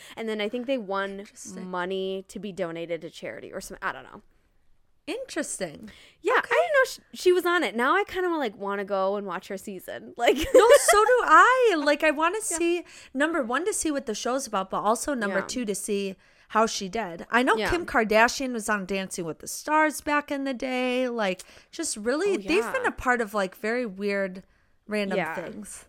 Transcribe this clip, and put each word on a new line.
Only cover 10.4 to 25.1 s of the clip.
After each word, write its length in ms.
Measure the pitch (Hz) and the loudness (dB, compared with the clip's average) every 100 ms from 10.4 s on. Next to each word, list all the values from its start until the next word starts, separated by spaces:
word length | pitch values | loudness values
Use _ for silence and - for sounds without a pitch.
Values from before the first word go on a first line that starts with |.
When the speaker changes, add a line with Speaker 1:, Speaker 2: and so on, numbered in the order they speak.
| 330 508 466 539 | 6 8 10 10
Speaker 2:
so 260 | - 622 | 8 6
do 160 | 427 494 | 6 4
I. 500 | - 320 415 508 480 330 | 8 10 10 8 6 4
Like, 180 | 285 294 | 2 2
I 60 | 311 | 2
wanna 280 | 285 320 427 | 2 0 0
Speaker 1:
<laughs> 60 | - | -4
Yeah. 60 | 330 | -2
Speaker 2:
see, 260 | 339 349 320 - - | 0 0 -4 -16 -10
number 300 | 262 302 330 | -2 0 0
one, 220 | 226 254 381 | 0 -2 -2
to 60 | |
see 160 | 392 320 | -2 -2
what 160 | 277 277 | -2 -4
the 80 | |
show's 320 | 208 240 262 269 | -4 -4 -4 -4
about, 240 | 202 190 | -4 -4
but 100 | 190 | -2
also, 320 | 185 240 - | 0 0 -2
number 280 | 269 202 190 | -2 -2 -2
Speaker 1:
Yeah. 60 | - | -4
Speaker 2:
two, 180 | 254 220 | -6 -4
to 80 | |
see 420 | 190 - 202 196 190 _ _ _ | -6 -4 -4 -4 -8 _ _ _
how 180 | 214 220 | 0 0
she 220 | - 190 | 0 -6
did. 380 | 208 196 170 - | -6 -6 -10 -2
I 120 | 233 | 2
know 140 | 262 440 | 2 2
Speaker 1:
Yeah. 120 | 196 | 0
Speaker 2:
Kim 140 | 339 | -2
Kardashian 680 | 349 277 220 214 240 - 262 | 0 0 2 4 4 2 -6
was 160 | 240 208 | -4 -2
on 180 | 208 185 | -4 -2
Dancing 380 | 196 190 - 165 | -6 -6 -8 -8
with 140 | 151 | -10
the 80 | - | -12
Stars 520 | - - 302 311 - | -10 0 2 2 0
back 300 | - 294 294 | -2 -2 -2
in 140 | 285 | -4
the 100 | 269 | -4
day. 540 | 247 262 254 254 247 254 | -4 -4 -2 -2 0 -2
Like, 340 | 233 202 180 - - _ | -2 -2 -2 -10 -20 _
just 260 | - 330 - | -8 -8 -4
really, 360 | 208 294 403 | -2 0 0
Speaker 1:
Oh, 20 | 359 | -2
Speaker 2:
they've 360 | 202 349 453 | 0 0 0
been 100 | 523 | -2
Speaker 1:
yeah. 60 | 480 | -2
Speaker 2:
a 40 | |
part 280 | - 262 247 | -2 -2 0
of, 140 | 220 | -2
like, 220 | 208 190 - | -2 -4 -4
very 280 | 214 240 | -4 -4
weird, 580 | 247 190 202 196 196 190 - _ _ _ - | -6 -6 -4 -2 -4 -8 -18 _ _ _ -8
random 320 | 208 196 | -4 -2